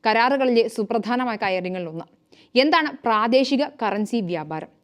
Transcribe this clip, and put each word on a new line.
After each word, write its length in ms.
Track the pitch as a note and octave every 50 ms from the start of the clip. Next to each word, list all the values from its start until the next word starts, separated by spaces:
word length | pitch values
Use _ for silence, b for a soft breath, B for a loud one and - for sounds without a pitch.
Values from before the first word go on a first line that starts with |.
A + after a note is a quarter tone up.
| -
കരാറുകളിലെ 600 | A3+ G#3+ A3+ A#3 B3+ C#4 C4+ C4+ B3+ A#3+ A#3 A3+
സുപ്രധാനമായ 680 | A3+ A3+ - G#3+ G3+ A3+ A3+ A3 G#3+ A#3+ B3 B3+ B3 A3
കാര്യങ്ങളിലൊന്ന്. 680 | G#3+ A3 G3 F#3 F#3 F3+ F3+ F#3 F#3 F3 E3 D#3+ E3 E3 _ _ _ _ b b b b b b A#3+
എന്താണ് 320 | C4 D#4 E4 E4 D#4 D4 - - -
പ്രാദേശിക 580 | A#3 A3 G#3 A3 A#3 A#3 C4 C4+ C4 C#4+ B3+ D4 C#4+ - -
കറൻസി 400 | A#3 G#3 F#3+ G#3 G#3+ G3+ - A#3
വ്യാപാരം? 460 | G3+ E3+ F3 D#3+ D#3 D3+ D#3+ D#3 D#3 - _ _